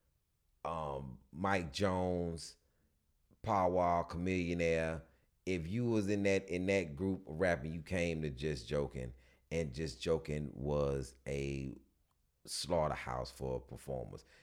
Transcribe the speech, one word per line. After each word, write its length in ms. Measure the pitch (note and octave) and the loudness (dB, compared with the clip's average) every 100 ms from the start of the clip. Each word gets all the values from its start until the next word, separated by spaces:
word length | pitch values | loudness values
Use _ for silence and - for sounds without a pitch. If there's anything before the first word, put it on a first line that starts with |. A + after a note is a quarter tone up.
| _ _ _ _ _ _ - | _ _ _ _ _ _ -6
um, 520 | E2 D2+ C#2 C2+ B1 - | -4 -4 -4 -8 -12 -14
Mike 380 | D#2 G2 G2 E2 | -4 0 2 0
Jones, 800 | C#2+ G2 F#2 F#2 F2+ E2+ E2 - - _ _ _ _ _ _ _ _ | 0 2 2 2 0 -2 -4 -10 -16 _ _ _ _ _ _ _ _
Paul 280 | G#2+ G#2 F#2 | 0 4 4
Wall, 360 | F2+ F2 E2+ E2 | 6 4 4 2
Chamillionaire. 920 | E2+ F#2 F#2 F2 F2 E2+ E2 D#2+ D#2+ - _ _ _ - | -2 0 0 0 2 4 4 2 -2 -8 _ _ _ -2
If 220 | F#2 D#2+ | -2 0
you 180 | A2 A#2+ | 0 2
was 240 | A2 G2 | 2 4
in 140 | G#2 | 4
that, 260 | G2 F#2+ F#2+ | 6 4 2
in 160 | F2+ F#2 | 0 4
that 280 | G2 E2+ C#2+ | 2 2 -2
group 260 | F#2+ F#2+ - | 0 -2 -4
rapping, 480 | D#2 F#2 E2 D2 | 0 2 2 -2
you 80 | E2 | -6
came 400 | D2+ F#2 E2+ D#2+ | -4 0 2 0
to 80 | D2+ | -2
Just 380 | B1+ D2+ D2 - | -2 -2 -2 -2
Joking, 460 | D2+ C#2+ C2+ B1 - - _ _ | -2 -2 -4 -8 -10 -20 _ _
and 220 | E2 D#2+ | -2 -2
Just 280 | C2 D#2+ - | -2 -6 -4
Joking 480 | E2+ D#2+ D#2 D2+ C#2+ | 0 0 0 -4 -4
was 640 | G#1 C#2+ D2 C#2+ C#2 C2 - - | -4 0 2 2 0 -4 -10 -6
a 460 | C#2 C#2 C#2 C2+ - - _ _ _ _ _ - | -4 -2 -4 -6 -10 -18 _ _ _ _ _ -10
slaughterhouse 840 | - C#2 F2 D2+ C2 - B1 B1 | -6 0 2 2 0 -4 -6 -6
for 280 | - C2 B1+ | -6 -4 -4
performers. 640 | - B1+ - C2 G#1+ G1+ - - | -6 -14 -8 -8 -6 -12 -18 -20